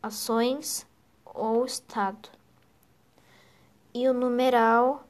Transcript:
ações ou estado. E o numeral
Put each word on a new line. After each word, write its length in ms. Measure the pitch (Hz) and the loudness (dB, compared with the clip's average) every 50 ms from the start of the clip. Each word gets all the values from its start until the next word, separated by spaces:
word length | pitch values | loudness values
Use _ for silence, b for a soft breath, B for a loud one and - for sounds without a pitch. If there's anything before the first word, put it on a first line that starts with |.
| - | -10
ações 800 | 233 220 - - - 226 226 233 247 262 294 311 - - - - _ _ _ _ _ _ _ _ | -10 -10 -10 -4 -2 0 0 0 0 -2 -4 -6 -8 -8 -10 -10 _ _ _ _ _ _ _ _
ou 400 | - - - 208 220 220 233 247 | -18 -10 -6 -4 0 0 0 0
estado. 640 | 262 - - _ _ - 226 202 196 202 - - - - _ _ _ _ _ _ _ _ _ _ _ _ _ _ _ _ b b b b b b b b b b b b b _ _ | -2 -6 -10 _ _ -6 -4 -4 -4 -4 -10 -20 -20 -20 _ _ _ _ _ _ _ _ _ _ _ _ _ _ _ _ b b b b b b b b b b b b b _ _
E 160 | _ 240 247 | _ -2 0
o 60 | 262 254 | 0 2
numeral 920 | 247 247 247 240 240 254 262 254 240 226 226 226 233 240 254 285 285 - - | 2 0 0 0 2 2 2 4 4 4 4 4 4 4 2 0 -2 -8 -20